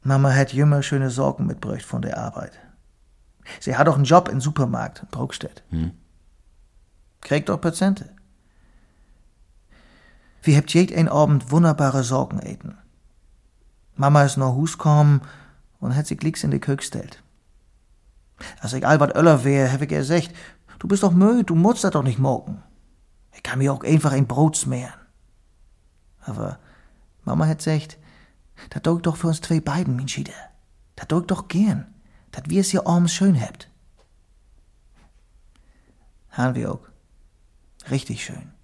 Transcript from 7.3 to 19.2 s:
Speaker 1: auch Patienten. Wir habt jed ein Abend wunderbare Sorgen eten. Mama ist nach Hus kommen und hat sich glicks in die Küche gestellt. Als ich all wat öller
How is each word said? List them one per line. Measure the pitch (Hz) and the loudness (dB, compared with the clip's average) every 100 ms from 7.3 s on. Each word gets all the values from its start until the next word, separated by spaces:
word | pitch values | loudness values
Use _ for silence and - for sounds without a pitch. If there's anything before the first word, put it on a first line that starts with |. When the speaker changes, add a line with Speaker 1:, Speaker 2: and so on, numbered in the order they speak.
| 147 151 | -2 -2
Speaker 1:
auch | 170 | -2
Patienten. | 170 160 190 196 - - _ _ _ _ _ _ _ _ _ _ _ _ _ _ _ _ _ _ _ _ _ _ | -2 0 0 0 -6 -20 _ _ _ _ _ _ _ _ _ _ _ _ _ _ _ _ _ _ _ _ _ _
Wir | - 147 | 4 4
habt | 143 | 4
jed | 170 185 170 | 2 2 2
ein | 160 | 2
Abend | 147 151 143 - | 2 4 2 2
wunderbare | 151 170 147 139 135 | 4 4 4 2 0
Sorgen | 117 131 135 - | 0 -2 -2 -6
eten. | - 101 - - _ _ _ _ _ _ _ _ _ _ _ - | -10 -14 -16 -18 _ _ _ _ _ _ _ _ _ _ _ -2
Mama | 139 147 | 4 6
ist | 143 139 | 4 2
nach | 131 | -2
Hus | 123 160 - | 0 -2 -2
kommen | 156 151 147 143 - - - _ _ _ | 2 6 6 4 0 -20 -20 _ _ _
und | 127 127 | -4 -4
hat | 151 | -4
sich | 143 | -4
glicks | 151 165 | -6 -4
in | 151 | -4
die | 139 | -2
Küche | - 139 | -2 -6
gestellt. | - - 104 - _ _ _ _ _ _ _ _ _ _ _ _ - - | -6 -10 -14 -18 _ _ _ _ _ _ _ _ _ _ _ _ -20 -14
Als | 107 | -8
ich | 127 123 | -2 4
all | 135 | 4
wat | 147 | 4
öller | - | 4